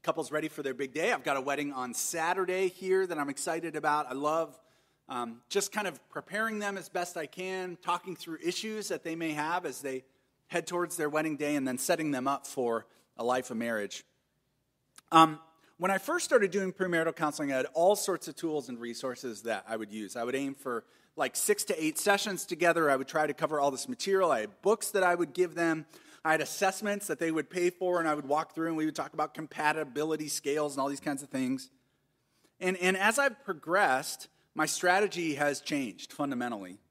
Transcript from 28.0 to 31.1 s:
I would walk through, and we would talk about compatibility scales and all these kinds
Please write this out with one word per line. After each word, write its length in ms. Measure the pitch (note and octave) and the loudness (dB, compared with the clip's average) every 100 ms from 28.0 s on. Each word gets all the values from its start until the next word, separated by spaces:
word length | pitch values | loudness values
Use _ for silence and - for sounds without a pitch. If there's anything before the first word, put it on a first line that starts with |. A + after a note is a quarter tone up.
| E3 | 2
I 60 | D3 | 0
would 120 | C3+ | 2
walk 280 | D3 D#3+ - | 0 0 -2
through, 140 | E3 | -2
and 60 | D#3+ | 0
we 100 | D#3 | -2
would 100 | D3+ | -2
talk 180 | C#3+ | -6
about 220 | D#3 D3+ - | -2 -4 -4
compatibility 960 | D#3 - D3+ D#3 D3 B2 D#3 D#3 D3+ | -12 0 2 2 -2 -2 0 0 -2
scales 440 | - C#3+ D3+ D3 | -4 0 0 0
and 80 | C#3 | 0
all 80 | C3+ | -2
these 100 | C#3 | -2
kinds 220 | D#3 | -4